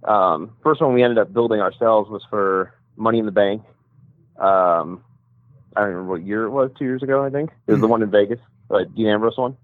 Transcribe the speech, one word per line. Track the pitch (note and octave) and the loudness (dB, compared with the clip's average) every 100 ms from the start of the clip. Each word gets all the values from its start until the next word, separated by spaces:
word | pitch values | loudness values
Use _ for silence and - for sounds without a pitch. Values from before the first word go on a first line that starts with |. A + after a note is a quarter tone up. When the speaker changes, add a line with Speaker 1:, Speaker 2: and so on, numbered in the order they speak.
Speaker 1:
Um, | - G#2+ F#2 D#2+ F#2 - | 0 2 2 0 -4 -4
first | D3+ D3 | -2 0
one | D#3 | 2
we | B2 | 4
ended | B2 A#2 | 2 2
up | G2 | 0
building | G2+ A#2 G#2+ | 0 0 0
ourselves | G2 - A#2 A2 G#2 | -2 0 2 2 0
was | G#2+ - | -10 -8
for | G#2+ G2 F#2+ F#2+ _ _ _ | -4 0 -2 -4 _ _ _
Money | A2 A#2 | 0 0
in | G#2+ | 0
the | |
Bank. | G2 G2+ G#2+ G#2 _ _ _ - _ _ _ | 0 0 -2 -10 _ _ _ -20 _ _ _
Um, | F#2+ F#2+ F2+ E2+ D#2 F2+ _ _ _ _ _ - - - | 0 2 4 2 -2 -10 _ _ _ _ _ -20 -10 -4
I | |
don't | G#2 | -4
remember | F2+ F#2 | -4 -6
what | F2+ | -8
year | F#2 G#2 | -6 -4
it | A2 | -4
was, | C3+ C3+ C3+ | -2 -4 -4
two | C3+ | -6
years | B2+ | -6
ago, | C3 C3+ | -2 -2
I | C#3 | -2
think. | C#3 D#3 _ - | -4 -6 _ -2
It | |
was | G#2+ | 0
the | A2 | 2
Speaker 2:
Mm-hmm. | |
Speaker 1:
one | A2+ | 2
in | A2 | 2
Vegas, | G#2 G#2 A#2 _ _ _ | 2 2 -2 _ _ _
uh, | G#2 F#2 - | -2 -2 -2
Dean | A2 | 0
Ambrose | G#2 A2+ A2 | 2 0 -2
one. | B2+ C3 | -6 -6